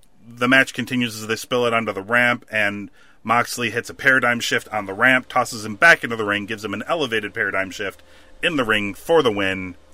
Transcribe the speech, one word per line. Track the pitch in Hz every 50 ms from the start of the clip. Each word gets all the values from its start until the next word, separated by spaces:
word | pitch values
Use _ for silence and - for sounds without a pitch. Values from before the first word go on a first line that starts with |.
| - - - - -
the | 117 120 120 123
match | 123 131 135 131 - -
continues | - 120 - 131 123 123 117 107 110
as | 110
they | 107 110
spill | 104 - - 127 123 123
it | 120 113
onto | 113 113 107 98
the | 95 95
ramp, | 101 120 120 123 120 120 117 - -
and | 110 107 104 101 101 101 101 95 - - - - - _ -
Moxley | 107 113 120 117 - - 120 120 110
hits | 101 120 110 -
a | -
paradigm | - - 135 131 131 123 120 120 120
shift | - - 127 117 - -
on | - 107 101
the | 98 98
ramp, | 104 117 131 131 127 117
tosses | - - 127 120 - 127 110 104
him | 110 107
back | 101 170 170 165 156 -
into | 123 117
the | 113 107
ring, | 101 101 104 101
gives | 95 113 104 107
him | 104 101
an | 104 -
elevated | - 165 170 143 120 113 107 104 101 -
paradigm | 117 107 98 95 95 95 95
shift | 87 - 104 95 - - - - - - - - - - -
in | 175 165
the | 139 240
ring | 110 107 104 101 101 95
for | - - - 165 165 139
the | 120
win. | 104 101 98 95 95 95 92 92 87 - - -